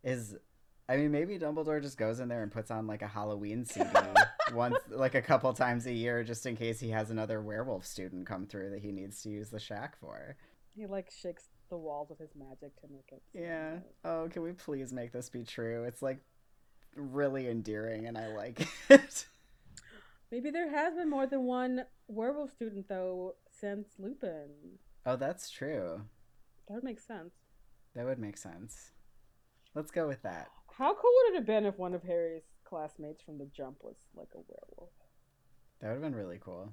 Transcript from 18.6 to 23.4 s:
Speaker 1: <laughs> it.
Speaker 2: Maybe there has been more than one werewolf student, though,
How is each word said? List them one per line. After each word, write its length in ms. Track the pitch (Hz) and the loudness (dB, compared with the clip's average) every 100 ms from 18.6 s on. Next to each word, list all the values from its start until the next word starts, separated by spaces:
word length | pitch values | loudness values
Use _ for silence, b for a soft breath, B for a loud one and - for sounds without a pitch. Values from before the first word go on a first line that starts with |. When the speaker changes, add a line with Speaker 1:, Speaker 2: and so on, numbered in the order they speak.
| - - | -4 -4
Speaker 1:
<laughs> 100 | - | 12
it. 360 | 269 - - - - - - - - B B B B - | 12 12 -10 -10 -18 -20 -20 -20 -20 B B B B -8
Speaker 2:
Maybe 200 | 233 277 | -4 -2
there 200 | 320 339 | 0 0
has 240 | 294 320 | 2 2
been 140 | 339 330 | 0 0
more 180 | 277 269 | 2 2
than 180 | 277 | 2
one 400 | 254 247 254 254 - - - | 2 2 2 0 -2 -14 -10
werewolf 440 | 214 233 285 277 | -2 -2 -2 -6
student, 360 | - 226 196 190 | -6 -8 -6 -6
though, 460 | 185 185 185 185 - | -4 -2 -4 -6 -10